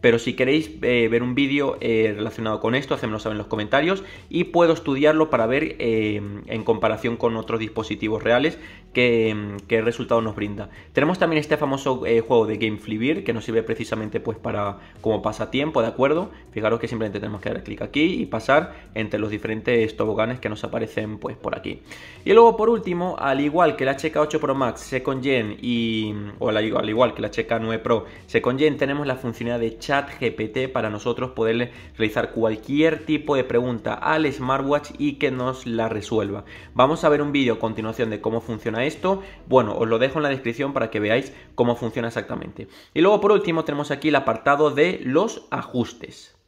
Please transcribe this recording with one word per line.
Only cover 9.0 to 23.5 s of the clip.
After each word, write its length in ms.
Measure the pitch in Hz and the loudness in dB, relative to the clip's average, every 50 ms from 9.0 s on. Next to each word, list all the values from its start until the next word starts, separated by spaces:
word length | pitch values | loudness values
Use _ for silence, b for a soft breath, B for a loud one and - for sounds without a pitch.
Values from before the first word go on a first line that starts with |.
| 123 123 117 117 113 110 107 107 104 104 101 101 101 - | 4 4 4 4 2 2 0 -2 -6 -8 -8 -10 -6 0
qué 140 | 117 113 110 | 0 2 2
resultado 380 | 117 117 - 117 101 120 117 | 2 -2 -2 -2 0 2 2
nos 140 | 113 110 104 | 2 0 -4
brinda. 360 | 107 104 104 104 98 104 B B B B B B | -4 -4 -6 -6 -8 -12 B B B B B B
Tenemos 260 | - 139 156 180 185 | 0 2 2 2 2
también 220 | 190 165 165 156 | 0 2 2 0
este 160 | 151 151 156 | 0 0 -2
famoso, 500 | 147 151 143 135 135 - 143 131 127 - | 0 0 -2 -2 -2 -2 -2 -2 -2 0
eh, 140 | - 117 117 | 2 2 2
juego 260 | 113 - 127 117 110 | 2 4 4 4 4
de 100 | 107 110 | 2 0
Game 220 | 107 113 110 107 101 | -2 -2 -2 -2 -4
Flivir, 460 | - - 107 107 113 131 160 196 190 | -6 -6 -4 -2 0 0 0 -2 -2
que 80 | - 113 | -4 -4
nos 120 | 113 101 | -4 -4
sirve 180 | - 113 113 110 | -2 -2 -2 0
precisamente, 580 | - 117 - 117 - - 110 107 107 104 110 | 0 -4 -4 -4 -6 -4 -6 -6 -6 -6 -6
pues, 180 | - - 107 - | -4 -4 -8 -6
para, 400 | - 117 107 104 101 101 98 B B B B B | -6 -6 -4 -4 -4 -4 -6 B B B B B
como 220 | - 110 107 104 92 | -2 0 0 0 0
pasatiempo, 600 | 107 107 - 113 - - 131 139 156 156 139 113 | -2 -2 -2 -8 -4 -2 -2 -2 0 2 2 0
¿de 60 | 113 | 0
acuerdo? 420 | - - 127 139 151 165 185 - B B B B - | 2 2 2 4 4 2 0 -4 B B B B -8
Fijaros 280 | 113 107 107 113 117 | -2 0 0 0 0
que 80 | - 113 | -2 -4
simplemente 320 | 127 110 110 107 98 107 | -4 -4 -4 -4 -4 -6
tenemos 200 | 98 107 107 101 | -6 -6 -8 -6
que 100 | - - | -6 -6
dar 120 | - - - | -6 -6 -6
clic 200 | - 107 - - | -10 -10 -8 -10
aquí 380 | - - 139 156 175 185 - | -4 0 2 2 2 2 0
y 60 | - | -4
pasar 480 | - - 110 - - 135 147 170 185 B B B B B | -4 -4 -6 2 4 4 4 4 2 B B B B B
entre 260 | 110 110 104 - 104 | -6 -6 -2 -2 -2
los 100 | 104 107 | -2 -2
diferentes 680 | 107 104 - 110 110 110 104 - 123 117 110 110 - | -4 -6 -4 -4 -6 -4 -2 2 2 2 2 2 0
toboganes 440 | - 107 110 107 107 110 113 123 127 | -2 -2 -2 0 0 0 -2 -2 -4
que 80 | - 110 | -6 -8
nos 160 | 110 107 - | -8 -6 -8
aparecen, 540 | - - 117 113 110 - - 110 107 107 - | -6 -4 -4 -4 -4 -6 -6 -6 -6 -8 -8
pues, 180 | - - - | -10 -10 -10
por 200 | - - - - | -8 -4 -4 -4
aquí. 260 | - - - - - B B B B B B B B B | -4 -4 -8 -10 -10 B B B B B B B B B
Y 80 | - 190 | 6 8
luego, 240 | 220 233 233 226 | 10 10 10 8
por 120 | 226 214 226 | 6 4 2
último, 480 | 233 220 - 180 175 175 175 185 165 - | 2 2 0 -2 -2 -2 -2 -4 -4 -2
al 220 | - 139 135 135 | 0 0 2 2
igual 360 | 143 147 | 2 0